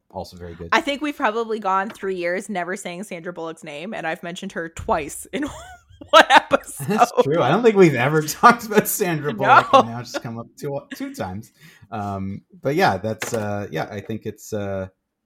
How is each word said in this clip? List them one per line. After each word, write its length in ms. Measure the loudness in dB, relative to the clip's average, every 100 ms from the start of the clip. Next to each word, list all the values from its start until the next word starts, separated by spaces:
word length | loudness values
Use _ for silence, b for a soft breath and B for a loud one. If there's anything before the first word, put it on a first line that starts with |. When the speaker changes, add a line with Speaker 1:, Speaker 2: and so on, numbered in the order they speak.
| _
Speaker 1:
also 260 | -14 -12 -14
very 180 | -16
good. 140 | -12 -2
Speaker 2:
I 80 | 0
think 220 | 0 -4
we've 140 | -6 -2
probably 420 | -2 -2 -6 -6
gone 300 | -2 -2 -2
three 260 | -8 -8 -4
years 320 | -4 -4 -6
never 280 | -6 -6 -8
saying 280 | -8 -12
Sandra 280 | -12 -12 -12
Bullock's 320 | -10 -10 -12
name, 300 | -14 -12 -10
and 120 | -8 -6
I've 160 | -6
mentioned 300 | -8 -10 -10
her 160 | -8 -10
twice 580 | -10 -2 -2 -2 -12 -10
in 120 | -8
<laughs> 680 | -8 -10 -18 -20 _ -20 4
one 140 | 6 8
episode. 560 | 6 4 -2 -2 -10 -2
Speaker 1:
That's 240 | 2 2 4
true. 180 | 2 4
I 80 | 4
don't 120 | 6
think 140 | 6 8
we've 180 | 6
ever 280 | 6 2 2
<laughs> 40 | 0
talked 380 | 6 6 6 2
about 220 | 0 2
Sandra 440 | -2 -2 -2 -4
Bullock, 400 | -2 6 6 8
Speaker 2:
No. 60 | 6
Speaker 1:
and 80 | 6
now 140 | -2
she's 160 | -8 -8
come 200 | -8 -10
up 80 | -12 -10
two, 200 | -8 -8 -10
two 200 | -12 -10
times. 380 | -8 -8 -8 -12 B B B B
Um, 500 | -8 -6 -4 -6 -8 -14 -6
but 120 | -2
yeah, 220 | 2 2 2
that's, 340 | -4 -6 -4
uh, 360 | -4 -2 -4 -4
yeah, 160 | -6 -6
I 100 | -8
think 260 | -8 -8 -8
it's, 260 | -12 -8
uh, 360 | -6 -4 -6 -8 _ _ _